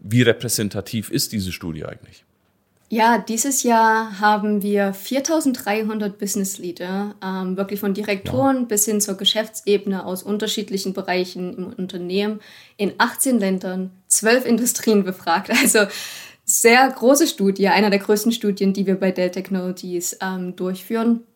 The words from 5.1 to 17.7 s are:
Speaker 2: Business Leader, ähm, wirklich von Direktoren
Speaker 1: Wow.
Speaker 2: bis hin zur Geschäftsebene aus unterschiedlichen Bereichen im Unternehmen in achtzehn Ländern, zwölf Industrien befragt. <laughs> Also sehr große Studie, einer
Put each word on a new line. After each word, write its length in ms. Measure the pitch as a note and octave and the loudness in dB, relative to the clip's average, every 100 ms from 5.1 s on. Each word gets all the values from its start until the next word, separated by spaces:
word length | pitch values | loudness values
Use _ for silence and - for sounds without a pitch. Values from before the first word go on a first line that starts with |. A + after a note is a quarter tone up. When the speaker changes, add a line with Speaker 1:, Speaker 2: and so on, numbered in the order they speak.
| C4 C4+ D#4+ C#4+ B3 - G#3+ G#3+ A3 G#3 G3+ | -4 0 0 0 -2 -2 -2 -2 -2 -4 -4
Speaker 2:
Business 400 | G3+ G3+ F#3+ - | -6 -4 -4 -6
Leader, 560 | F3+ E3+ F3+ F#3+ G#3 G#3 | -10 -8 -6 -4 -6 -8
ähm, 320 | F#3+ F#3+ F#3 F#3+ | -6 -4 -4 -4
wirklich 240 | G3 G3+ | -4 -4
von 140 | G3+ | -4
Direktoren 680 | F#3+ G#3+ G3 - B3 C4+ C4 | -2 -2 -4 -2 0 2 2
Speaker 1:
Wow. 60 | A#3+ | 0
Speaker 2:
bis 160 | G#3 | 0
hin 160 | A3+ G#3 | 0 0
zur 140 | G3+ | -2
Geschäftsebene 920 | F#3+ G3 G#3+ A3+ - - G3+ G3+ F#3+ | 0 0 0 -4 -4 0 0 0 -4
aus 180 | F3 F#3 | -4 -6
unterschiedlichen 680 | - G#3 G#3+ A3 G3+ F#3+ F#3+ | -4 -2 -2 -4 -4 -4 -4
Bereichen 640 | F#3+ F#3+ F3+ F3+ F3+ F3+ | -6 -2 -2 -2 -6 -8
im 120 | - F3+ | -8 -10
Unternehmen 680 | - F#3 F3+ F3 F#3+ G#3 G#3+ - - - - | -8 -8 -8 -4 -2 -2 -4 -12 -20 -14 -4
in 160 | G3 - | -2 0
achtzehn 400 | A#3+ - C4+ A#3+ | 0 0 2 2
Ländern, 540 | G3 F#3+ F#3+ F#3 F#3 - - | 2 -2 -4 -6 -8 -8 -2
zwölf 360 | - G#3+ B3 | 2 4 4
Industrien 600 | - A3+ B3 - - G#3+ | 4 0 0 -2 2 2
befragt. 460 | F#3 F#3 - E3+ F#3+ B3 | 2 -4 0 -2 2 2
<laughs> 60 | |
Also 240 | C4 A3 G3 - - - - - | 4 4 2 -2 -12 -14 -18 -12
sehr 420 | - - A3+ B3 C4+ | -2 4 6 6 6
große 420 | C4 A#3 C#4+ E4 | 4 4 6 4
Studie, 400 | - G3 G3 | 2 0 2
einer 200 | F#3+ | 2